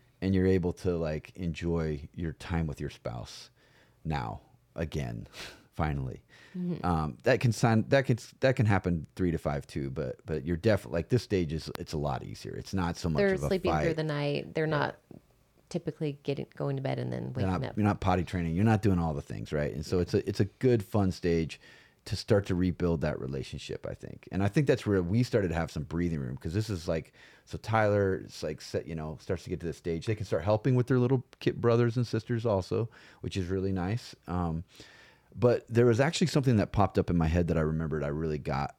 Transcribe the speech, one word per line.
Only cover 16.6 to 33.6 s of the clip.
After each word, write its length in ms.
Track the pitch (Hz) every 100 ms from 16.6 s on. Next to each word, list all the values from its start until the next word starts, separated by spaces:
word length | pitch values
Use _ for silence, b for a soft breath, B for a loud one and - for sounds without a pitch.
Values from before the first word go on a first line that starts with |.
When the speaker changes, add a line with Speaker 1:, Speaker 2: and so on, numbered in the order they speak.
| 143 135
Speaker 2:
to 60 |
bed 160 | 135 127
and 140 | 123
then 120 | 123 123
Speaker 1:
They're 100 | 127
Speaker 2:
waking 160 | 95 90
Speaker 1:
not, 100 | -
Speaker 2:
up. 60 | -
Speaker 1:
you're 80 |
not 160 | 104 95
potty 240 | 101 92
training. 300 | 85 92 85
You're 100 | 85
not 160 | 110 110
doing 180 | 104 90
all 140 | 82
the 80 | 71
things, 320 | - 53 -
right? 220 | 76 73
And 100 | 58
so 140 | - 92
it's 160 | 85
a, 120 | 101 98
it's 140 | 104
a 60 | 98
good, 360 | - 127 120
fun 300 | 98 107 95
stage 480 | - 87 85 78 - B B B B -
to 100 | 107
start 300 | - 104 98
to 80 |
rebuild 460 | 90 90 - 87 82
that 180 | 76 -
relationship, 640 | 64 67 - 69 - - -
I 60 |
think. 360 | - - - -
And 100 | 90
I 60 | 101
think 180 | 156 139
that's 180 | 131 107
where 160 | 98
we 220 | 87 110
started 240 | 127 113 92
to 60 |
have 160 | 82 82
some 120 | 82
breathing 380 | 71 82 87 80
room, 180 | 64 67
'cause 160 | 82
this 160 | 92 110
is 180 | 92 85
like, 240 | 82 - B B B
so 140 | - -
Tyler, 640 | - 110 107 101 98 92
it's 180 | - -
like, 200 | 80 76
set, 240 | - 107 69
you 80 |
know, 240 | 80 78 76
starts 220 | - 92
to 80 | -
get 100 | 87
to 60 | 85
this 100 | -
stage. 300 | 87 82 92
They 80 |
can 100 | 107
start 200 | 98 98
helping 300 | 90 107 -
with 120 | 123 120
their 140 | 127
little 260 | 123 131 - -
kid 200 | - -
brothers 360 | 117 117 120 120
and 100 | 117
sisters 400 | 110 - 117 113
also, 420 | 98 - 101 113 B B B
which 160 | - 98
is 120 | 87
really 240 | 95